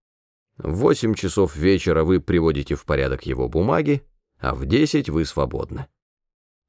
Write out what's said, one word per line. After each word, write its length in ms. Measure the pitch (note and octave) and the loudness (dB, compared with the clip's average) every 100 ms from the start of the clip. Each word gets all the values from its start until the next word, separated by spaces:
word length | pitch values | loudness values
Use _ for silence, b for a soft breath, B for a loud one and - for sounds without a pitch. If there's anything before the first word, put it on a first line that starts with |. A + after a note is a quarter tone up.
| _ _ _ _ _ - | _ _ _ _ _ -10
В 180 | - E2+ | -6 0
восемь 380 | D3+ D#3 A2+ | 2 2 0
часов 420 | G#2+ F#2+ G2+ F#2 D#2 | -2 -2 0 0 2
вечера 480 | F2 F#2+ - D#2+ | 2 2 2 2
вы 160 | D#2+ F#2 | 2 2
приводите 560 | - F2 D#2+ C#2+ C#2 C#2+ | 2 2 2 0 -4 -6
в 80 | |
порядок 420 | - C#2+ C2+ C2 - | -2 -2 -2 -4 -6
его 220 | B1+ B1 | -4 -2
бумаги, 580 | D#2 G2+ D#3 D3 C#3+ - _ _ _ | 0 2 2 2 -2 -4 _ _ _
а 160 | B2+ | -6
в 100 | B2+ | -6
десять 460 | C3 A#2 D3+ D#3 - | 0 2 2 0 0
вы 140 | D#2 | -2
свободны. 600 | D2+ - C2+ - - D2 C2+ _ _ _ _ _ _ _ | -2 -2 -4 -4 -8 -10 -12 _ _ _ _ _ _ _